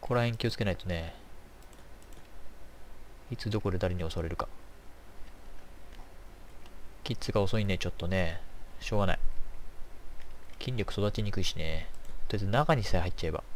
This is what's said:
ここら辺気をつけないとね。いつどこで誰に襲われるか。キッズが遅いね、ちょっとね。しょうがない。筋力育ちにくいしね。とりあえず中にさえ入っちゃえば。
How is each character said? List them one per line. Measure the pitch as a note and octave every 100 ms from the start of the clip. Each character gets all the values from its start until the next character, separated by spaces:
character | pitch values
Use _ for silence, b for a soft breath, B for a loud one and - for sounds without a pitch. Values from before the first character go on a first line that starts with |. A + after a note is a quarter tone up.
こ | -
こ |
ら | A#2+
辺 | A#2+ A2+
気 | A#2
を |
つ | -
け |
な | G#2
い | F2
と | -
ね。 | E2+ E2 - - - - - - - - - - - - - - - - - - - - - -
い | B2
つ | -
ど | G#2+
こ | G2+
で | F#2
誰 | F#2
に | F2+ E2
襲 | E2+
わ |
れ | D#2+
る | E2+
か。 | - - - - - - - - - - - - - - - - - - - - - - - - - -
キ | -
ッ | A#2+
ズ | -
が | G#2+
遅 | G2 A2+
い |
ね、 | G2+ F#2
ち | F2+
ょ |
っ | -
と | F2
ね。 | F#2 F2 E2+ - - - -
し | -
ょ | G#2+
う |
が | F#2+
な |
い。 | - - - - - - - - - - - - - - -
筋 | - B2+
力 | G2+
育 | - G2+
ち | -
に | G#2
く | G2+
い |
し | F#2 -
ね。 | D#2+ D#2+ - - - - -
と | G#2
り |
あ |
え | G2
ず |
中 | A2 D#3+
に | D3+
さ | G2+ F#2
え |
入 | F#2
っ |
ち | - E2
ゃ |
え |
ば。 | D2+ -